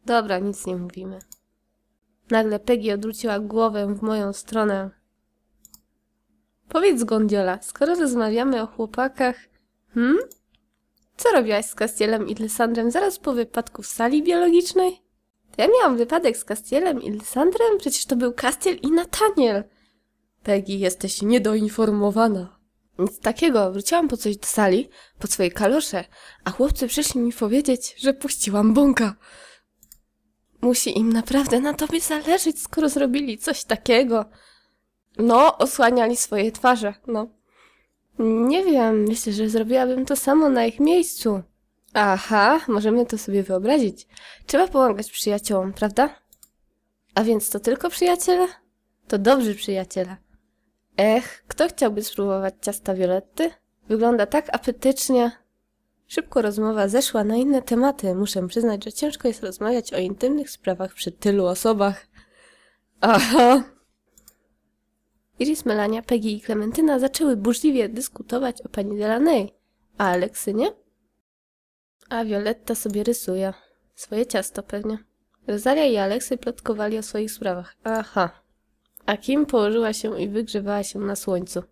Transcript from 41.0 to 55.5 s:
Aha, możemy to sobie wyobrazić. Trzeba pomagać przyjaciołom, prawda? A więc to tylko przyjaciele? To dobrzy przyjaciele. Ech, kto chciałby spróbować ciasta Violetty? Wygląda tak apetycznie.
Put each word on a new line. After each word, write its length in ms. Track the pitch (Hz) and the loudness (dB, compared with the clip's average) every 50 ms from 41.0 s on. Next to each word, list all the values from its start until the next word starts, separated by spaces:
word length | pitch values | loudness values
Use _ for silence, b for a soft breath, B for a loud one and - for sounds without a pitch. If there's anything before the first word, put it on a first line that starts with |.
| 330 - - - - 226 208 190 175 _ _ _ _ _ _ _ _ _ _ | 2 0 -6 -4 -2 -2 -2 -2 -6 _ _ _ _ _ _ _ _ _ _
Aha, 680 | 214 208 202 190 196 - - 220 208 202 226 294 320 - | 0 2 2 2 0 -2 0 2 4 6 6 4 2 2
możemy 380 | - 220 202 208 220 220 240 233 | 0 -2 0 2 2 2 2 2
to 120 | 233 233 | 0 -4
sobie 260 | 214 - - 196 202 190 | -8 -6 -2 -2 -2 0
wyobrazić. 640 | - 190 185 196 226 294 311 247 196 - - - B B B B B B B B | 0 -2 0 2 2 2 4 2 0 -2 -6 -20 B B B B B B B B
Trzeba 220 | - - 320 370 | 0 2 2 2
pomagać 440 | 370 - 269 262 240 202 202 214 - | 4 4 2 4 4 2 -2 -6 -10
przyjaciołom, 600 | - - - 214 202 208 208 - 208 190 185 190 196 | -8 -4 -2 -2 -2 -2 -2 -2 -2 -2 -2 -4 -4
prawda? 360 | - 214 208 202 - 262 294 - _ _ _ _ _ - _ _ _ _ _ _ _ _ _ _ _ _ _ _ | -4 -4 -2 2 2 2 2 0 _ _ _ _ _ -20 _ _ _ _ _ _ _ _ _ _ _ _ _ _
A 80 | - 220 | 0 2
więc 260 | 226 233 208 214 - | 2 0 0 -2 -4
to 100 | - 208 | -8 -4
tylko 300 | 208 233 254 269 - 349 | -2 -2 -2 0 -2 -6
przyjaciele? 580 | - - 359 349 349 349 - - 359 359 370 370 - _ _ _ _ _ _ _ _ _ _ | -2 0 0 2 2 0 2 0 2 2 2 -2 -4 _ _ _ _ _ _ _ _ _ _
To 100 | _ - | _ -4
dobrzy 380 | 202 196 226 269 277 240 214 202 | 0 4 4 4 4 2 -2 -4
przyjaciele. 640 | 202 - - 196 190 185 185 - 190 185 180 185 - _ _ _ _ _ _ _ _ _ _ _ _ _ _ _ | -4 -6 -6 -4 -6 -6 -6 -6 -6 -6 -6 -8 -18 _ _ _ _ _ _ _ _ _ _ _ _ _ _ _
Ech, 460 | - 196 220 220 247 247 - - - _ | 2 2 4 4 2 0 -4 -18 -20 _
kto 200 | _ - - 294 | _ -2 -2 -2
chciałby 360 | 339 - - 285 226 208 208 220 | -2 0 0 0 0 0 -2 -8
spróbować 500 | - - - 202 202 190 190 190 190 190 _ | -8 -6 -4 -2 -2 0 -2 -2 -4 -6 _
ciasta 320 | - 208 202 - _ - 190 | -8 -8 -8 -6 _ -4 -2
Violetty? 580 | 185 185 180 185 190 196 _ _ - 320 339 - _ _ _ _ _ _ - | 0 0 0 0 -2 -4 _ _ -4 -4 -4 -4 _ _ _ _ _ _ -4
Wygląda 360 | 214 220 226 233 247 233 202 | 0 2 2 2 4 2 0
tak 300 | 294 - 302 302 - - | 0 0 -2 -2 -2 -6
apetycznie. 760 | 233 - - 240 - - 262 269 269 - - 262 247 233 233 - _ _ _ | -4 -4 -4 -6 0 0 0 0 0 0 0 2 2 2 0 -2 _ _ _